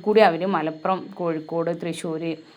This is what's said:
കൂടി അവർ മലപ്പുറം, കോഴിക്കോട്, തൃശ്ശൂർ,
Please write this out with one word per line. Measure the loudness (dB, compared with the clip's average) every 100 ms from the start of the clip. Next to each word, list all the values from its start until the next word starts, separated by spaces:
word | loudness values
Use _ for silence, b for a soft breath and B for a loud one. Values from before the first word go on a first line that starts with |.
| 2
കൂടി | 6 6
അവർ | 4 0
മലപ്പുറം, | 0 -2 -2 -2 -2 -4 -6
കോഴിക്കോട്, | -4 -4 -4 -2 -2 -2
തൃശ്ശൂർ, | -4 -4 -4 -4 -4 -6 B